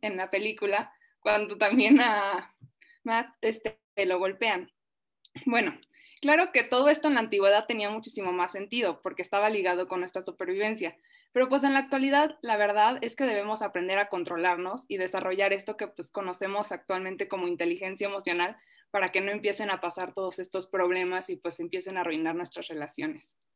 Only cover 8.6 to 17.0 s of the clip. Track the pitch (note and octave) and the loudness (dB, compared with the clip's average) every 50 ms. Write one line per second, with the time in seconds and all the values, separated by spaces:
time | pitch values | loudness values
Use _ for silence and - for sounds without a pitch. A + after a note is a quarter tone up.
8.6 | G3+ G3+ A#3 A#3+ A#3 F#3 E3 - _ F#3+ F3+ - F3+ - - G3+ G#3 G#3+ A3 G#3 | -8 -6 -4 0 0 0 -2 -2 _ -8 -6 -6 -8 -2 0 2 2 2 2 2
9.6 | F#3 F3+ F3+ F3 F3+ F3+ F#3 F3+ F3 F#3 - F#3 F3+ - F3 - F#3+ F3+ F#3 G3 | 0 0 0 0 -2 -2 -4 -4 -4 -4 -6 -8 -8 -8 -8 -8 -6 -4 -2 -2
10.6 | G#3 G#3+ A3 A3 F3+ E3 - _ _ _ _ - _ _ _ B3 B3+ B3+ C4 C#4 | -2 -2 -2 -4 -6 -8 -8 _ _ _ _ -20 _ _ _ 2 2 4 4 2
11.6 | C4+ C#4 C4+ C4+ C4+ C4 C#4 C4+ C4+ C#4 C#4 C#4+ D4+ D#4 D4+ - - A#3 A3 G#3 | 4 4 4 2 2 2 0 0 2 4 4 4 4 4 0 -6 -2 -2 2 2
12.6 | G#3 G3+ G3+ G#3+ G#3+ A3 B3+ - - A#3 - - C#4 B3+ A3 G3+ G3+ G#3 G#3+ G#3+ | 2 2 4 6 6 4 4 2 -4 -8 -4 -2 -2 0 0 0 -2 -2 -4 -4
13.6 | A3 G3 - F3 F3 F#3 F#3+ G3 G3+ G3+ - F3+ F3 E3+ F3 E3 E3+ F3+ F3 F3 | -4 -4 -4 -4 -2 0 0 0 0 0 -2 -6 -4 -4 -4 0 2 2 2 0
14.6 | F3+ F#3 G3+ B3+ - _ G#3 F#3+ F#3 F3+ - F#3+ F#3 F#3 F#3 F#3+ G3+ G3 G3 G3 | -2 -6 -8 -8 -8 _ -6 -4 -4 -2 -2 -2 -2 -2 0 2 2 2 2 0
15.6 | G3 - G#3+ - A3 F#3+ - - E3+ - _ G#3 G3 F#3 F3+ - G3 F#3+ G3 G3+ | -2 -8 -8 -8 -8 -10 -10 -14 -16 -10 _ -6 -6 -6 -6 -6 -6 -4 -2 -2
16.6 | G#3 - G3 E3+ - _ F#3+ F#3 | -4 -4 -6 -10 -6 _ -4 -4